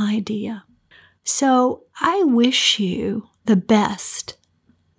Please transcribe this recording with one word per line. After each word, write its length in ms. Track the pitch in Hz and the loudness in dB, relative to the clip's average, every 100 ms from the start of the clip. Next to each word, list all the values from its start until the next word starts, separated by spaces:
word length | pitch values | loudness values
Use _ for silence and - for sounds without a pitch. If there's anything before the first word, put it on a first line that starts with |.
idea. 640 | 208 214 196 214 220 214 _ _ _ - _ _ - | -2 -2 -4 -6 -6 -10 _ _ _ -20 _ _ -4
So 540 | - 269 254 254 - _ - | 0 2 4 2 -2 _ -2
I 220 | 320 392 | 0 2
wish 560 | 330 233 240 254 - - | 2 4 2 2 -2 0
you 500 | 190 - 202 214 - _ - | -2 -2 -4 -6 -10 _ 0
the 100 | 196 | 0
best 800 | - 214 208 196 - - - - _ _ _ _ _ | 4 2 2 -2 -4 -4 -8 -18 _ _ _ _ _